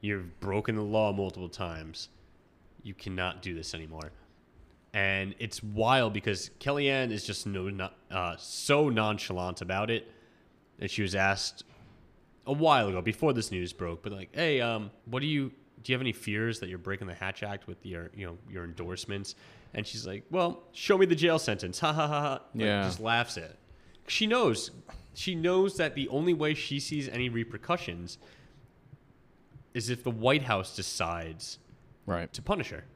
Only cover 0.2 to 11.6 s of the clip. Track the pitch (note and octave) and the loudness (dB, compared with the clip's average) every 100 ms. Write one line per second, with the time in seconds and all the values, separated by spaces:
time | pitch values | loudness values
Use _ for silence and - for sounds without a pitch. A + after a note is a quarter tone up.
0.2 | F2+ F2 G2 G2 G#2+ A2 G#2 A2 G#2+ G2 | -4 -8 -2 -2 0 -2 0 2 4 2
1.2 | G2 F#2+ F2+ - F#2 D#2+ D#2+ D#2 - - | -2 -4 -10 -6 -6 -6 -10 -12 -14 -16
2.2 | - - _ _ - - - G2 - F#2 | -20 -20 _ _ -20 -18 -16 -12 -8 -2
3.2 | F2+ F#2 F#2+ E2 D#2 E2 D#2+ D#2 D#2 - | -2 -2 -8 -8 -8 -10 -10 -12 -12 -14
4.2 | - _ _ - - _ _ G#2+ G2 G2 | -20 _ _ -20 -20 _ _ 0 2 2
5.2 | F#2+ - A2+ - A2 G#2 A2 C3 A#2 G#2 | 0 -4 -8 -6 -6 2 6 6 4 2
6.2 | G#2 G2 - - C#3 C#3+ C#3 C3+ B2+ G#2 | 0 -2 -4 -6 -2 2 4 2 2 -2
7.2 | - G2 - G2 F#2 F#2+ F#2+ - _ F#2 | -4 -6 -4 -4 -4 -4 -6 -8 _ -2
8.2 | F2+ E2 - - - C#3+ D3+ A2+ G#2+ G#2 | -2 -4 -10 -8 4 6 6 4 2 0
9.2 | - F2+ F2+ F2 F2+ F#2+ A2 A2+ - - | -2 -2 -2 -4 -2 0 2 0 -2 -20
10.2 | - _ _ _ _ - F#2+ - G2 G2 | -20 _ _ _ _ -10 -6 -2 0 4
11.2 | G2 G2 - - | 4 2 -2 -8